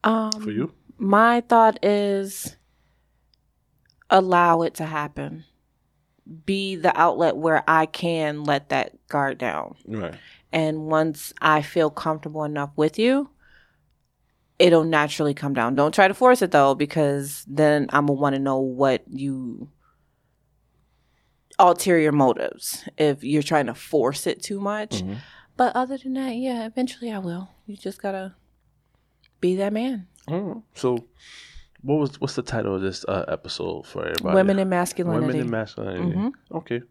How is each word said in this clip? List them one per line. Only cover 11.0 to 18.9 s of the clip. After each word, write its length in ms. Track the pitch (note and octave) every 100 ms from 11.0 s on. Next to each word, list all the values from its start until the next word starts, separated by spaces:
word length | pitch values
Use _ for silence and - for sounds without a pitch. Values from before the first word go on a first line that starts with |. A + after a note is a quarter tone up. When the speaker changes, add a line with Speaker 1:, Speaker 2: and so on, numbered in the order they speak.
| D#3+ D3+ - -
Speaker 1:
I 220 | D#3 D3+
feel 280 | D3 - D#3
comfortable 540 | D3 E3 D#3 D3+ D#3
enough 260 | D3+ D3 C#3+ -
with 220 | D#3 D#3
you, 320 | A3+ C4+ C#4+ _ _ _ _ _ _ _ _ _ _ _ _ _
it'll 260 | F3+ E3
naturally 500 | D#3+ D#3 D3 - D3+
come 180 | C#3+ D3
down. 220 | C3+ A#2
Don't 180 | C3+ D3
try 160 | D#3+ F#3+
to 60 |
force 260 | G3+ B3+ B3
it, 100 | F3+
though, 220 | D3+ C#3
because 720 | C3+ D3 D#3+ D3 C#3+ C#3 - -
then 400 | C#3+ D3+ D3 C3+
I'm 140 | C#3+ C#3+
gonna 120 | C3+
wanna 180 | C#3+ C3+
know 200 | C#3 C3
what 440 | C3+ B2+ C3+